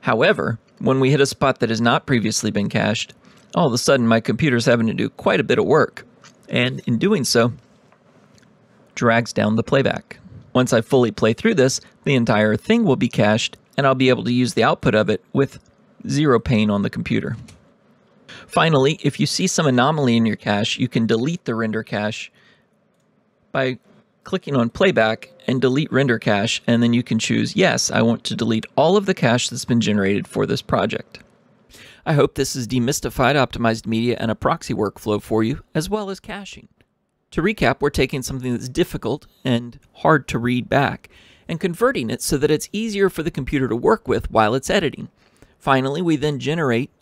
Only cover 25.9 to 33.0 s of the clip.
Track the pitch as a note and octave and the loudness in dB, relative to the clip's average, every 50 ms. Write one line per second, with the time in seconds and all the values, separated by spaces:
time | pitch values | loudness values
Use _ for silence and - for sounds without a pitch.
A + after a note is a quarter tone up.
25.9 | - B2+ C#3 C3+ A#2+ A2 - - G#2+ G2+ G2+ A2+ - - _ - A#2+ A#2 A#2+ A#2 | 0 0 2 2 0 0 0 0 0 2 0 -2 -4 -4 _ 0 2 2 4 2
26.9 | A#2 A#2+ B2 - B2+ A2+ - - A#2+ A2+ A2+ A#2 - - F#3 F3 A#2+ A#2+ - - | 2 0 0 0 -2 -2 0 0 0 0 0 -2 0 2 2 2 2 0 -2 -2
27.9 | - - A2+ A2+ A#2 A2+ _ - - - A#2+ A2+ A2+ A2 A2 - _ - C#3 D#3+ | 0 2 2 2 0 -2 _ -8 -4 -4 -2 0 0 -2 -4 -4 _ 2 4 4
28.9 | F#3 G#3+ G3 - F#3+ - - B2 A#2 B2+ - - - C3 - - B2 A#2 A2 G#2+ | 4 2 2 0 -2 0 2 2 2 2 0 -4 -6 -10 -4 0 0 0 2 2
29.9 | G#2 G#2 G2 F#2+ G2+ G2 - - - G#2+ G#2 G#2 - - - - - A#2 F#2 A2 | 0 2 2 2 0 -2 -4 -6 -4 -4 -2 -2 -2 -4 -4 -2 -2 0 0 -2
30.9 | - - - _ _ - - _ _ _ _ _ _ _ _ _ - - - - | -4 -8 -10 _ _ -20 -20 _ _ _ _ _ _ _ _ _ -20 -20 -20 -20
31.9 | - - _ - D#3+ C#3+ C3+ - _ - C#3 - - C3+ A#2+ G#2+ B2 B2+ A#2 A#2+ | -20 -12 _ -2 2 2 2 2 _ -4 -4 -4 -4 -8 -6 -2 -2 -2 0 0
32.9 | D3 - | -2 -4